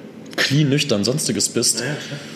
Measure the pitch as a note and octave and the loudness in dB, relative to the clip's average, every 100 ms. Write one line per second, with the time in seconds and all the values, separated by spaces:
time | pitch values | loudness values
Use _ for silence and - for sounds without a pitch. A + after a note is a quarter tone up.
0 | - - - - - C#3 D3+ C#3+ - G#2 | -12 -16 -10 -2 2 4 4 2 2 2
1 | G2+ D3 - G2+ - A#2 A#2+ A2+ B2+ D3 | 2 0 0 0 0 2 2 0 -2 -4
2 | - C#3+ - | -6 -10 -10